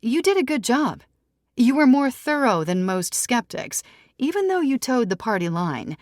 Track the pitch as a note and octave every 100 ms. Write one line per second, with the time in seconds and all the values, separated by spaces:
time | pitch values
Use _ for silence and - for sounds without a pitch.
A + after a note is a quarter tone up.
0 | A3+ C#4+ F4 G4 C4+ D4+ G3 B3+ C#4+ -
1 | _ _ _ _ _ - A#3+ C#4 D4 C4+
2 | C#4 B3 - D4 C4+ F3+ D#3+ F3+ F#3 F#3
3 | F3 - - A#3+ - - - - - -
4 | _ _ C4 F#4+ F#4+ F#4 D4 C4+ - B3+
5 | A3+ F#3+ - G3+ F3 E3+ F3 C3 G#2+ D3+